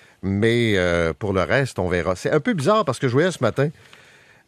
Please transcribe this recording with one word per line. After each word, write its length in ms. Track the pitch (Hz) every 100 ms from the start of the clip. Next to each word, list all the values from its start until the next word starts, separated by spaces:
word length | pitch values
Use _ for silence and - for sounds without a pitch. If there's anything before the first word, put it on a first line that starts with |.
| - _
Mais, 520 | 92 98 113 120 117 101
euh, 360 | 90 87 82
pour 200 | 80 104
le 100 | 95
reste, 380 | 80 117 135 -
on 80 | 90
verra. 260 | 87 82
C'est 160 | 92 143
un 80 | 156
peu 120 | 185
bizarre 320 | 202 139 214
parce 160 | 185 120
que 80 | 135
je 40 |
voyais 200 | 120 180
ce 100 | -
matin, 280 | 117 - 147 - - - - - _ -